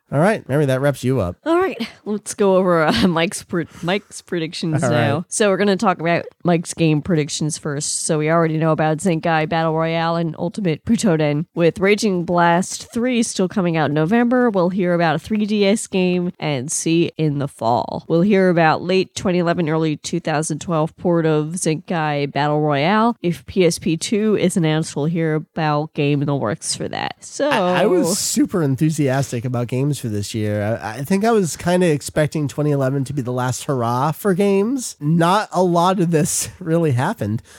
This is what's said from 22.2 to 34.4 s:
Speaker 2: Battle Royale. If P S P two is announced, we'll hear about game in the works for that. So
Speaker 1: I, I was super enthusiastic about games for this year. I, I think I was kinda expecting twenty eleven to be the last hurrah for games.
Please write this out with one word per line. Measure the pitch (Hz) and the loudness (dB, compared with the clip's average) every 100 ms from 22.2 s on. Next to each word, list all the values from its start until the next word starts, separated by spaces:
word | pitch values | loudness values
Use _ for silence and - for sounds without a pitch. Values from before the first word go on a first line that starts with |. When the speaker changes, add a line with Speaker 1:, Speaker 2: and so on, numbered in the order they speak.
| 143 | -2
Speaker 2:
Battle | 143 147 151 | -2 0 2
Royale. | 151 143 156 214 233 233 | 2 2 2 2 2 0
If | 175 165 - | -4 -4 -4
P | 190 170 | 2 2
S | - | 2
P | 170 160 | -2 -2
two | - 202 214 196 | -2 0 2 2
is | 180 190 | 0 2
announced, | 156 156 160 151 | 0 0 -2 -4
we'll | |
hear | 151 170 160 | -2 -2 -2
about | 156 - - 156 147 147 | -2 -4 -4 -2 -2 -2
game | - 143 143 | -2 0 0
in | 143 | 0
the | |
works | 139 110 - - | -2 -2 -4 -6
for | - - | -8 -6
that. | 50 65 - | -6 -6 -8
So | - - 285 | -12 -4 -2
Speaker 1:
I, | 247 180 180 | 0 2 2
I | 196 | 2
was | - 165 202 | 2 0 -2
super | - - 294 190 | -2 0 0 0
enthusiastic | 143 131 156 156 135 135 135 120 | 0 2 0 2 0 0 -2 -4
about | 123 120 120 | -4 -4 -2
games | 127 143 139 | -2 -2 -2
for | 117 | -4
this | 104 98 | -6 -4
year. | 110 107 104 104 113 | -4 -2 -2 -2 -4
I, | 104 113 | -6 -8
I | |
think | 139 196 | -2 0
I | 226 | 2
was | 226 165 - | 2 0 -2
kinda | 170 180 180 | 0 2 2
expecting | 147 - - 151 160 143 | 2 -2 -2 0 -2 -4
twenty | - 147 | -2 0
eleven | 139 131 139 | 0 0 0
to | 127 | -2
be | 143 | -4
the | 120 | -4
last | 127 123 123 | -2 -2 -4
hurrah | - 135 117 123 151 | -4 -2 0 0 0
for | 160 208 | 0 0
games. | 180 | 2